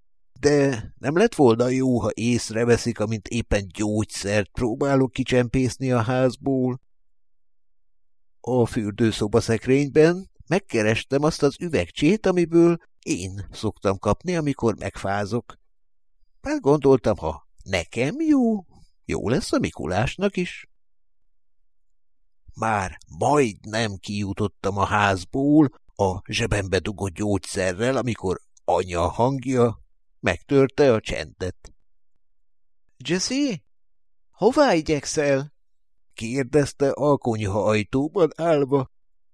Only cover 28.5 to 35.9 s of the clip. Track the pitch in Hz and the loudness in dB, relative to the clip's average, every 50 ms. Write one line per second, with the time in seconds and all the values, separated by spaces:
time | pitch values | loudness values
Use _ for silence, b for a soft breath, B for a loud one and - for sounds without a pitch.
28.5 | _ _ _ - 85 90 95 92 87 85 85 87 - - 113 131 139 135 123 135 | _ _ _ 0 0 0 0 0 0 0 -2 -2 0 0 0 0 0 -2 -4 -2
29.5 | 131 123 120 117 110 - - _ _ _ _ _ _ _ - 104 85 - - - | 2 2 2 2 0 -4 -14 _ _ _ _ _ _ _ -4 -4 -4 -4 -4 0
30.5 | 139 139 135 127 - - 147 135 113 110 - - - - 80 - - _ 92 90 | 2 2 2 2 2 4 4 4 4 2 0 -4 -8 -8 -8 -10 -10 _ -8 -8
31.5 | - - - - - _ _ _ _ _ _ _ _ _ _ _ _ _ _ _ | -8 -10 -20 -20 -20 _ _ _ _ _ _ _ _ _ _ _ _ _ _ _
32.5 | _ _ _ _ _ _ _ _ _ _ - - 170 185 - - 254 277 294 277 | _ _ _ _ _ _ _ _ _ _ -4 -4 -2 -2 -2 -2 -2 -2 -2 -2
33.5 | 202 139 - _ _ _ _ _ _ _ _ _ _ _ _ _ _ _ 170 220 | -4 -6 -10 _ _ _ _ _ _ _ _ _ _ _ _ _ _ _ 0 2
34.5 | 262 302 294 254 185 165 156 - 156 143 - - - 160 147 143 139 135 139 151 | 4 6 4 4 4 2 2 0 -2 -2 -2 -4 -2 0 2 2 2 2 0 -4
35.5 | - _ _ _ _ _ _ _ | -12 _ _ _ _ _ _ _